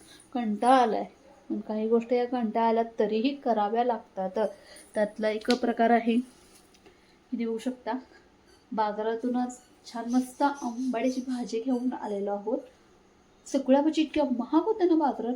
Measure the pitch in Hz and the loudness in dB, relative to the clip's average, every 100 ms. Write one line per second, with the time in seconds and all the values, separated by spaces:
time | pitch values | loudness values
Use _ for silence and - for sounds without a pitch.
0 | - - - 247 220 208 247 262 233 202 | -20 -20 -8 -4 -2 0 4 6 6 0
1 | 202 - - - - 214 - 214 220 233 | -6 -12 -20 -20 -8 -8 -6 -4 2 2
2 | 226 247 247 254 226 226 226 226 226 - | 2 0 0 -2 -2 0 2 2 0 0
3 | 214 220 247 285 262 214 208 226 247 220 | 0 2 0 -2 -2 0 0 0 0 -2
4 | - - 190 220 208 - - - - 214 | -6 -8 -6 -2 -2 -4 -20 -20 -8 -2
5 | 208 - 214 214 - 247 240 233 226 233 | -2 0 -2 -2 -2 0 0 2 4 4
6 | 226 233 254 - - - _ _ - _ | 4 0 -2 -12 -20 -20 _ _ -20 _
7 | _ _ - - 226 226 254 254 214 254 | _ _ -10 -6 -4 -4 -6 -8 -6 -8
8 | - - _ _ _ _ - 214 214 208 | -8 -20 _ _ _ _ -8 -2 -2 0
9 | 220 226 247 247 247 - _ _ - 233 | -4 -2 -2 -2 -4 -8 _ _ -14 -10
10 | 233 254 254 - 285 277 247 226 262 226 | -2 0 0 0 -2 0 -8 -6 -4 0
11 | 254 254 247 247 233 226 262 247 254 - | -2 -2 -4 -6 -4 -4 -2 0 -2 -4
12 | 214 202 202 202 208 254 - _ _ _ | -6 -4 -4 -4 -2 -4 -6 _ _ _
13 | _ _ _ _ - 269 262 269 302 311 | _ _ _ _ -4 -2 4 4 4 2
14 | 302 302 269 233 233 311 427 427 359 320 | 0 0 0 0 2 2 2 2 4 4
15 | 277 - 233 | 2 0 -4